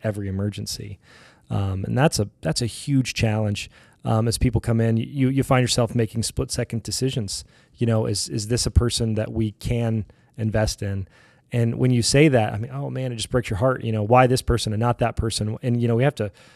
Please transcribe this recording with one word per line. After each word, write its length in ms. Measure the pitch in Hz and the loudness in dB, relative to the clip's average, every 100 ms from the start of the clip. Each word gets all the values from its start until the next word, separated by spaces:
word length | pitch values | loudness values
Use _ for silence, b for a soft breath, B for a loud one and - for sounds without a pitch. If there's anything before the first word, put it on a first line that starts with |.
every 240 | 110 104 98 | -6 -4 -4
emergency. 720 | 95 104 101 107 - 104 101 B B B B B | -2 -4 -4 -8 -10 -12 -14 B B B B B
Um, 360 | 107 98 95 110 | -2 -2 -2 -2
and 120 | 117 | 2
that's 220 | 147 - | 2 2
a, 100 | 104 - | -4 -4
that's 200 | 156 156 | -6 -2
a 40 | 117 | -4
huge 480 | - - 135 123 | -6 0 0 0
challenge. 560 | - 113 107 107 104 - b b b | 0 0 0 -2 -4 -8 b b b
Um, 240 | 120 110 117 | 0 0 2
as 100 | - | 0
people 220 | 131 104 | 0 0
come 220 | - 113 | 0 0
in, 160 | 113 113 | 2 0
you, 320 | 123 139 131 | -2 0 0
you 140 | 135 | 2
find 200 | 127 127 | 2 2
yourself 320 | 120 - 117 120 | 2 2 0 0
making 280 | 110 117 | -2 -2
split-second 600 | 107 - 131 - 120 120 | -6 -4 -6 -4 -4 -6
decisions. 640 | - - 131 127 98 - - b b - | -6 -4 -4 -4 -6 -8 -12 b b -2
You 120 | 117 | 0
know, 180 | 110 110 | 2 0
is, 220 | 101 - | -2 -4
is 220 | 120 104 | -6 -2
this 160 | 120 123 | -2 2
a 60 | |
person 420 | - 120 - 113 | 2 2 0 -2
that 180 | 107 113 | -2 -2
we 200 | 113 110 | -2 -4
can 520 | - - 120 117 113 - b b - | -4 -4 -2 0 -2 -4 b b -6
invest 440 | 110 107 107 - | -2 0 -2 -2
in? 260 | 101 98 95 b b b b | -6 -6 -8 b b b b
And 220 | 120 117 120 | -2 0 2
when 160 | 127 | 2
you 100 | 123 | 2
say 260 | 110 139 156 | 4 6 6
that, 260 | 127 107 | 6 2
I 40 | 107 | -2
mean, 140 | 123 | -8
oh 180 | 135 139 | -8 -8
man, 240 | 127 131 | -6 -6
it 20 | 117 | -6
just 140 | - | -2
breaks 200 | 127 - | -2 -2
your 80 | 95 | 0
heart. 260 | 131 127 | 0 0
You 100 | 113 | -2
know, 100 | 110 | -2
why 240 | 104 123 127 | 6 6 6
this 140 | 127 | 4
person 320 | - 120 110 | 2 0 0
and 60 | 104 | 0
not 180 | 120 120 | 0 2
that 180 | 117 - | 0 -2
person? 420 | 117 - 107 113 | -4 -2 -4 -4
And, 200 | 127 120 | -2 0
you 60 | 117 | 2
know, 80 | 113 | 2
we 80 | |
have 120 | 139 - | 2 0
to 160 | 104 - b | -4 -6 b